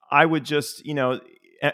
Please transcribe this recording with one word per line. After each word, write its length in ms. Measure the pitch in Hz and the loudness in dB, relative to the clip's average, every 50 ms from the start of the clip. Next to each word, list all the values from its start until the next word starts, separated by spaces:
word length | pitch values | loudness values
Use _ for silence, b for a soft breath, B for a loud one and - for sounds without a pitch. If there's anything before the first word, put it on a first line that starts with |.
| _ - | _ 0
I 160 | - 143 160 | 2 4 4
would 180 | 165 160 156 127 | 4 2 -2 -2
just, 400 | - 151 147 - - - - - | -2 -2 -2 -2 -4 -8 -14 -12
you 100 | 147 151 | -8 -4
know, 260 | 143 131 127 127 113 - - - _ _ _ _ - 139 | -2 -2 -2 -2 -4 -8 -14 -20 _ _ _ _ -6 -4
e-, 60 | 143 | -4